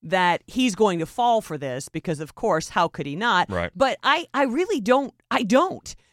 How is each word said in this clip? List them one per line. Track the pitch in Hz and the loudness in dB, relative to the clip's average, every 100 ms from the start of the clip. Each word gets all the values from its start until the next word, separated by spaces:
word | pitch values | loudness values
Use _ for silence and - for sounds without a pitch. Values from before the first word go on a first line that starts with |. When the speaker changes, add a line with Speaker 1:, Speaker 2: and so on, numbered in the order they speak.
Speaker 1:
that | 165 185 180 170 - | 0 2 2 0 -2
he's | - 254 180 | 0 0 4
going | 214 175 | 2 2
to | 165 | -4
fall | - 240 226 | 0 2 2
for | - 151 | 0 -8
this | 135 127 - | -6 -8 -8
because, | 165 165 151 | -10 -6 -6
of | 151 - | -6 -6
course, | 226 175 156 | 0 0 0
how | - 170 | -2 -2
could | - 143 | -2 -8
he | 147 | -4
not? | 233 190 160 | 0 0 0
Speaker 2:
Right. | 92 85 | -2 -4
Speaker 1:
But | - 269 220 | 0 0 0
I, | 254 302 339 | 0 0 -2
I | 254 | -2
really | 277 240 370 370 | 0 0 -2 -2
don't, | 196 247 269 - _ | 2 2 2 -10 _
I | 262 | -4
don't. | 220 247 359 - - - _ | 2 4 2 -2 -14 -20 _